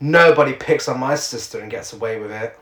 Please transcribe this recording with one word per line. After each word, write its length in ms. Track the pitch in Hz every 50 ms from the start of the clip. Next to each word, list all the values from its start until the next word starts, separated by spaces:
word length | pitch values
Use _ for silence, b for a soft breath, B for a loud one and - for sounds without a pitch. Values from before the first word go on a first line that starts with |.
"Nobody 520 | 139 147 160 170 170 165 151 147 147 135
picks 360 | 127 - - - 156 143 - 139
on 100 | 123 127
my 140 | 127 135 120
sister 460 | 113 - - - 113 - - - 107
and 100 | 104 104
gets 220 | - - - -
away 260 | - 110 117 113 110 110
with 120 | 107 107
it." 260 | 107 107 113 117 - _